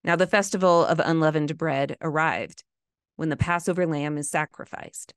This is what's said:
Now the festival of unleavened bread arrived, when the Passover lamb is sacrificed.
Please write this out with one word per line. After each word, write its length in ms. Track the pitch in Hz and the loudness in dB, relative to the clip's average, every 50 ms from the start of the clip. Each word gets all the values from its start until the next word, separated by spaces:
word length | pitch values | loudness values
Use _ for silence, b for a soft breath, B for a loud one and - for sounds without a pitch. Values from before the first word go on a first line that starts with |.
| - | 0
Now 120 | 165 175 | 0 2
the 100 | 170 185 | 2 2
festival 560 | 180 - 202 196 - - 190 185 180 175 170 156 | 2 2 0 0 0 -2 2 4 6 6 6 6
of 140 | - 165 160 | 4 2 2
unleavened 580 | - - 165 160 156 156 151 156 151 147 156 | 2 2 2 2 2 2 2 0 -2 -2 -4
bread 380 | 160 165 160 139 135 143 139 139 _ | -4 -4 -2 -2 -2 -2 -4 -6 _
arrived, 640 | - 160 147 156 160 160 90 92 110 - - - _ _ _ _ _ _ _ _ _ _ _ | -6 -2 0 0 0 0 0 -2 -6 -10 -12 -20 _ _ _ _ _ _ _ _ _ _ _
when 140 | - 160 160 | -6 -4 -4
the 80 | 147 | -2
Passover 500 | - - 170 175 170 165 190 175 175 180 | -2 0 -2 -2 -2 -2 -2 -2 0 -2
lamb 300 | 165 156 143 143 147 151 | -2 -2 -4 -4 -4 -6
is 120 | 147 147 - | -6 -6 -4
sacrificed. 840 | - 156 151 - _ - - _ - - - - - - - - - | -4 -4 -4 -4 _ -18 -16 _ -14 -16 -16 -16 -18 -18 -20 -20 -20